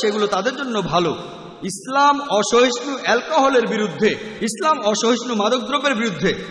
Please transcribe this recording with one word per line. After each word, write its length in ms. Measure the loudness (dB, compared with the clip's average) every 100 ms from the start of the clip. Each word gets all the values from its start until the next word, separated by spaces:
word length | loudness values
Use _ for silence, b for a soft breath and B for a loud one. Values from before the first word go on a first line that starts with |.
সেগুলো 260 | 0 0 0
তাদের 300 | 0 -2 -4
জন্য 260 | -4 -4
ভালো। 340 | 0 0 0 -2 -8 -14 -16 -12
ইসলাম 580 | -10 -10 -4 2 4 4
অসহিষ্ণু 760 | 0 0 2 4 4 2 -6 -6
অ্যালকোহলের 640 | 0 0 0 2 4 4 2
বিরুদ্ধে, 440 | 0 -2 0 0 0 -6 -6
ইসলাম 420 | -6 -2 0 2
অসহিষ্ণু 520 | 2 0 2 0 0
মাদকদ্রব্যের 600 | 0 0 0 0 -2 0
বিরুদ্ধে 400 | 0 -2 -2 -2 -2 -6